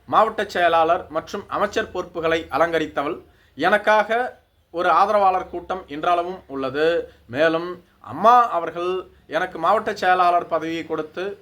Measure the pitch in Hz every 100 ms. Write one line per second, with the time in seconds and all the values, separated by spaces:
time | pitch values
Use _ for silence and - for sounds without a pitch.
0 | - 160 220 214 202 185 175 165 160 180
1 | - 156 - 202 - 147 202 226 202 180
2 | 175 175 165 165 160 135 170 160 156 156
3 | 143 - - _ _ - 170 208 214 214
4 | 208 233 254 - _ _ _ 165 180 165
5 | 202 208 196 185 180 175 175 190 - 147
6 | 170 175 175 185 - 135 135 139 160 170
7 | - - - 123 160 165 175 180 _ _
8 | - 139 214 247 233 170 165 170 180 185
9 | 180 _ - 151 180 170 165 214 220 202
10 | 185 185 175 175 170 160 160 165 160 160
11 | 156 175 196 202